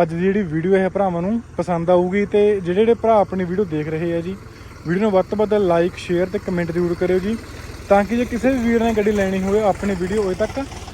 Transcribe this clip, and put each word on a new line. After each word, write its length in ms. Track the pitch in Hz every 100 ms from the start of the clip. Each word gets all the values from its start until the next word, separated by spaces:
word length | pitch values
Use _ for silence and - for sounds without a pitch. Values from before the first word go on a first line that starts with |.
ਅੱਜ 120 | 170
ਦੀ 60 | 165
ਜਿਹੜੀ 220 | 190 202
ਵੀਡੀਓ 340 | 180 160 180
ਹੈ 140 | 190 185
ਭਰਾਵਾਂ 320 | 196 196 170
ਨੂੰ 200 | 185 233 - -
ਪਸੰਦ 320 | 175 170 170
ਆਊਗੀ। 360 | 180 180 202
ਤੇ 340 | 202 208 208 202
ਜਿਹੜੇ 200 | 170 180
ਜਿਹੜੇ 140 | 226
ਭਰਾ 260 | 233 226 214
ਆਪਣੀ 240 | 185 190
ਵੀਡੀਓ 220 | 175 180
ਦੇਖ 220 | 190 151 151
ਰਹੇ 300 | 156 170 170
ਆ 40 |
ਜੀ, 140 | 170 196 - - - - 151
ਵੀਡੀਓ 160 | 185
ਨੂੰ 80 | 214
ਵੱਧ 140 | 190
ਤੋਂ 120 | 185 208
ਵੱਧ 160 | 208
ਲਾਈਕ, 400 | 208 185 170 180 -
ਸ਼ੇਅਰ 320 | - 175 185
ਤੇ 100 | 196
ਕੁਮੈਂਟ 320 | - 175 170
ਜ਼ਰੂਰ 220 | 170 175
ਕਰਿਓ 260 | 175 180 185
ਜੀ, 180 | 196 226 - - - - -
ਤਾਂ 140 | 202
ਕਿ 140 | 196 233
ਜੇ 80 |
ਕਿਸੇ 260 | 240 240 247
ਵੀ 80 | 269
ਵੀਰ 240 | 233 233
ਨੇ 100 | 233
ਗੱਡੀ 180 | 214 202
ਲੈਣੀ 320 | 208 190 190
ਹੋਵੇ, 180 | 190 208
ਆਪਣੀ 340 | 208 175 202
ਵੀਡੀਓ 280 | 185 180 214
ਉਹਦੇ 120 | 190
ਤੱਕ 300 | 180 214 269 277 - -